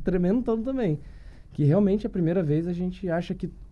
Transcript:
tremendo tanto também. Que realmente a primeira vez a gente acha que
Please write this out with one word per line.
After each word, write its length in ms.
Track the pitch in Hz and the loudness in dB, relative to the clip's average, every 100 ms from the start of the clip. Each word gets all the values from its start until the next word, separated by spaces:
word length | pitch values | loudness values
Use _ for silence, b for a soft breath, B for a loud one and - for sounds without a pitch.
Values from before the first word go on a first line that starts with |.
tremendo 380 | - 185 180 240 | 0 2 2 2
tanto 200 | 233 226 | 2 0
também. 340 | 233 269 196 147 B B B B B | 0 0 0 -2 B B B B B
Que 120 | - | 0
realmente 420 | 147 180 202 208 220 | 4 6 4 2 0
a 40 | |
primeira 320 | 190 160 180 | 0 2 2
vez 240 | 156 151 170 | 2 0 0
a 60 | |
gente 360 | 175 180 180 185 | -2 -4 -4 -2
acha 260 | 170 - | -2 -2
que 160 | 180 175 - - | -6 -6 -10 -18